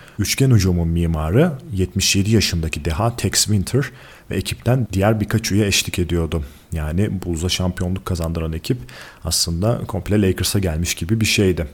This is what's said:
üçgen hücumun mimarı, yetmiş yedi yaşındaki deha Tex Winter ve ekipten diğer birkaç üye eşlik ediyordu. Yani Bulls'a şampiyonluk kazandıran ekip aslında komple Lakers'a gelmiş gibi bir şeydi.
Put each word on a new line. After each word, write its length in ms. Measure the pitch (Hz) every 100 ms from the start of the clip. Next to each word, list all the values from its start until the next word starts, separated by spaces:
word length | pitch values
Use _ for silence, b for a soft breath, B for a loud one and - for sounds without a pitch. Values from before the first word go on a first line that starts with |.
| B B
üçgen 320 | 98 - 135
hücumun 380 | 113 92 87 82
mimarı, 640 | 85 85 80 78 107 175 135 170
yetmiş 440 | 98 92 98 - 101
yedi 140 | 98
yaşındaki 540 | 110 - 87 80 78
deha 320 | 78 78 117 123
Tex 160 | 98
Winter 520 | - - 104 87 127 143 B B B B
ve 60 | 98
ekipten 500 | - - 123 131 110
diğer 280 | 95 101 110
birkaç 320 | 101 110 -
üye 140 | 98 101
eşlik 320 | 95 - -
ediyordu. 440 | 82 85 80 82 71 B B
Yani 500 | 82 76 85 104 95
Bulls'a 240 | 90 80 87
şampiyonluk 580 | - 90 87 90 92 -
kazandıran 460 | 87 82 82 80
ekip 260 | 82 - 123 123 B B B
aslında 560 | 82 - - 85 104 120 120
komple 360 | 90 90 107
Lakers'a 360 | 95 92 92 101
gelmiş 360 | 92 78 85
gibi 260 | - 82 113
bir 60 | 107
şeydi. 400 | - 98 80 78